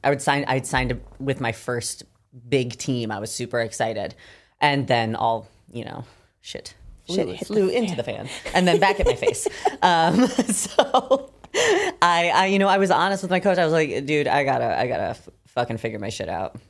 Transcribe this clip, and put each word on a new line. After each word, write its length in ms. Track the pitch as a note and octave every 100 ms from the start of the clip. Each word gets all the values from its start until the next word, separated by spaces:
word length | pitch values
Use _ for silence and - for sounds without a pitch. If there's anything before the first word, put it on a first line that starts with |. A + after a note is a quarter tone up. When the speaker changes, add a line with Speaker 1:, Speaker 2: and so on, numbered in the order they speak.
Speaker 1:
I 80 | C3+
would 100 | C#3+
sign, 240 | - C#3+ -
I'd 180 | C3 B2
signed 340 | C3 B2+ B2 - -
with 200 | C3+ C3+
my 120 | A#2+
first 500 | A2 - B2 - - - _ _ B2+ A#2+
big 240 | C3+ B2 -
team. 340 | - B2 A2
I 80 | G#2
was 100 | G#2+
super 300 | - A#2+ A#2+
excited. 540 | A2+ - A2+ G#2+ F#2+ - - - _ -
And 280 | D3 C#3 C3
then 260 | A#2+ A2+
all, 320 | A2 A2+ A2+ A2 _ _
you 120 | A#2
know, 200 | A2+ - A#2 _ _ _
shit 340 | - - - - - - -
flew, 100 | F3
Speaker 2:
Shit 120 | -
hit 100 | -
the 40 |
Speaker 1:
flew 240 | - G#3 F#3+
into 200 | A#3+ A3
Speaker 2:
fan. 20 | D#3+
Speaker 1:
the 60 |
fan 260 | A#2+ G#2 B2+ - -
and 120 | F3+ F3+
then 140 | F#3
back 180 | - G4+
at 80 | A#4+
my 80 |
face. 320 | - - - -
<laughs> 300 | - - -
Um, 440 | F3 E3+ E3 F3+ B3+
<laughs> 20 |
so 1040 | - A#3 G3+ - - C#4 C4 - C4+ - - - G4+ A#4 G4 F#4+ -
I, 300 | F3 E3+ E3+
I, 120 | D#3+ F#3+
you 120 | G3
know, 100 | G3
I 100 | G3
was 120 | G3
honest 320 | F3+ F3+ G3
with 80 | F#3+
my 80 | F3+
coach. 200 | G3 F3+
I 60 |
was 80 | E3
like, 340 | D#3+ D#3 G2+ C#3
"Dude, 200 | D3+ C#3
I 160 | C#3+
gotta, 320 | C#3 B2+ A#2+ D2+
I 60 | B2
gotta 140 | B2 F#2
f-, 180 | - - - _
fucking 280 | - A#2+ A2+
figure 220 | A2+ A2
my 100 | G2+
shit 200 | - E2+
out. 260 | E2+ F#2+ A#2 -